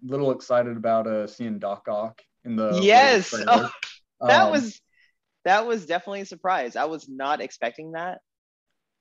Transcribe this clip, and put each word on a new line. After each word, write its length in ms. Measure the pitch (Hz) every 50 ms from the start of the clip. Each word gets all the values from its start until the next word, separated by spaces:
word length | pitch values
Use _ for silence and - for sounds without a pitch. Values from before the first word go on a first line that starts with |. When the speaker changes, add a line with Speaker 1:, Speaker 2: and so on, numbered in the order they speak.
| 127
Speaker 1:
little 280 | 127 135 139 143 135
excited 440 | 127 127 - - 123 123 120 120 117
about, 300 | 113 110 113 113 113 110 113
uh, 200 | 110 107 104 101
seeing 320 | - - 123 113 107 101
Doc 280 | 101 101 101 - - -
Ock 340 | - 104 107 113 113 - _ _ _ _ _
in 100 | 123 113
the 240 | 110 110 107 - 180
Speaker 2:
Yes. 480 | 190 202 214 247 269 277 254 208 185 -
Speaker 1:
trailer. 160 | - - - 220
Speaker 2:
Oh, 240 | 240 226 - - - - - - -
<laughs> 320 | - _ _ _ _ - -
that 180 | 269 320 381
Speaker 1:
Um, 60 | 311
Speaker 2:
was, 300 | 311 285 247 220 202 - _ _ _ _ _ _ _ _ _ _ _ _ _
that 220 | 175 185 208 226 240
was 180 | 233 226 175
definitely 360 | 151 170 180 - 208 202 202
a 40 | 196
surprise. 500 | - 185 165 - 185 190 170 131 120 -
I 100 | 113 139
was 220 | 151 160 151 143 139
not 340 | 135 131 135 139 151 143
expecting 500 | - - - - - 120 120 - 156 160
that. 300 | 160 160 170 180 185 - _ _ _ _ _ _ _ _ _ _ _ _ _ _ _ _